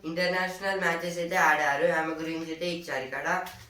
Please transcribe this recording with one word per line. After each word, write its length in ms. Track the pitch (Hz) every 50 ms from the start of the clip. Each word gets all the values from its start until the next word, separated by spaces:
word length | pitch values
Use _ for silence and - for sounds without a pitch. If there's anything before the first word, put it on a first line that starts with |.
| -
ఇంటర్నేషనల్ 760 | 160 170 175 180 180 185 180 185 180 180 - 196 196 196 190 180
మ్యాచెస్ 340 | 170 170 165 175 175 175 175
అయితే 180 | 170 170 185 180
ఆడారు, 440 | 165 156 151 151 147 147 139 143 170 175
ఆమె 200 | 165 160 160 160 160
గురించి 360 | 156 160 160 165 160 165 160
అయితే 160 | 160 156 180 175
ఇచ్చారు 340 | 170 170 - 151 135 127 131
ఇక్కడ. 220 | 131 139 139 147 165 180 185 - - - - -